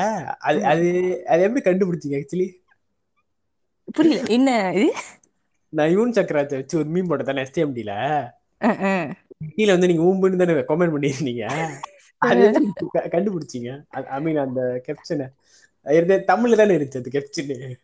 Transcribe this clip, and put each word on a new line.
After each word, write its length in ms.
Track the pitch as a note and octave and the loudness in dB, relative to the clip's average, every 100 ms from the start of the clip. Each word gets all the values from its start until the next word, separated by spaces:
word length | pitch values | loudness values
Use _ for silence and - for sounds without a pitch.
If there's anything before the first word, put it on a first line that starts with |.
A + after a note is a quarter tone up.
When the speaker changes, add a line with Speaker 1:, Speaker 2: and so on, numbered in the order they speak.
| G#3 G#3 C3+ - | 0 -2 -8 -6
Speaker 1:
அது, 220 | C#3 D3+ | -2 0
Speaker 2:
ம். 40 | |
Speaker 1:
அது, 240 | - D#3+ F3 F3+ F#3 F3 - | 2 2 2 0 -2 -4 0
அது 160 | E3 | 2
எப்படி 200 | G3 B3+ | 2 2
கண்டுபிடிச்சீங்க 540 | F#3 F#3 F#3+ E3+ C#3+ C#3+ | 0 2 0 -2 -4 -6
actually? 300 | C#3+ F3+ F#3+ - _ _ _ _ _ _ _ _ _ _ _ _ | -4 -4 -4 -8 _ _ _ _ _ _ _ _ _ _ _ _
Speaker 2:
புரியல, 380 | - - E4 A3 A#3+ | -6 2 2 2 2
என்ன 460 | A#3+ C4 A#3 F#3 | 2 4 2 0
இது? 220 | F3 D#4 - - - _ _ _ _ _ | 2 2 0 -8 -20 _ _ _ _ _
Speaker 1:
நான் 200 | D#3 D#3 | 0 2
யுவன் 240 | F#3+ A#3+ | 4 2
சக்கர 200 | G#3 E3 | 2 2
ராஜா 240 | D3+ C#3+ C3+ | 0 -2 -4
வச்சு 220 | C3 E3 | -4 -4
ஒரு 100 | D3+ | -2
மீம் 180 | F3 F3+ | -2 0
போட்டேன் 280 | C#3 B2+ C3+ | -2 -2 -4
எஸ் 160 | C3 | -4
டி 80 | F3 | -2
எம் 140 | D3+ | -2
டில. 160 | A#2+ G#2 G2+ C3+ D3+ B2 - _ _ | -4 -6 -4 -2 -2 -4 -12 _ _
Speaker 2:
அ, 140 | G#3+ G3 | -2 0
அ. 340 | G3 F#3+ D3 - _ - D#3 | -2 -2 -4 -10 _ -16 -10
Speaker 1:
கீழே 160 | G#3+ G#3+ | 0 2
வந்து 160 | F3+ F3+ | 4 4
நீங்க 160 | E3 | 4
ஊம்புன்னு 340 | F3 F#3+ F#3+ F#3 | 2 2 2 2
தானே 160 | F3 | 2
கமெண்ட் 420 | D3+ B2 D#3 F3 | 0 0 0 0
பண்ணிருந்தீங்க. 520 | D3 C#3 C3 C3+ A#2+ G#2+ | 0 -2 -2 -4 -4 -4
Speaker 2:
<laughs> 520 | D3 D#3+ C#3 - - _ _ | -4 -6 -8 -16 -20 _ _
Speaker 1:
அது 240 | B3 A#3+ | 2 6
எப்படி 240 | G#3 C4 G#3 - E3 | 6 6 0 -2 -4
க-, 160 | F3 - | -4 -2
கண்டுபிடிச்சீங்க? 760 | E3 G#3 F3 C#3 B2 A#2+ C#3 - | -2 -2 -4 -8 -10 -10 -12 -14
அது, 180 | C3+ B2+ | -12 -10
I 180 | C3+ | -6
mean, 120 | D#3+ D3+ | -4 -2
அந்த 460 | C3+ B2+ B2 B2+ B2+ | -4 -4 -4 -6 -8
கேப்ஷனை. 420 | C#3+ - D#3 C3 - _ _ _ _ | -12 -8 -8 -8 -14 _ _ _ _
ஏற்கனவே 400 | C#3 D#3+ E3+ F#3+ | 0 2 4 2
தமிழ்ல 320 | F#3+ F#3+ A#3+ A3 | 2 2 4 4
தானே 200 | G#3 E3 | 4 2
இருந்துச்சு 200 | C3+ C3 | -2 -8
அந்த 140 | B2 | -6
கேப்ஷனு. 600 | C#3 - - C#3 B2 C3 B2 | -6 -6 -8 -8 -10 -12 -16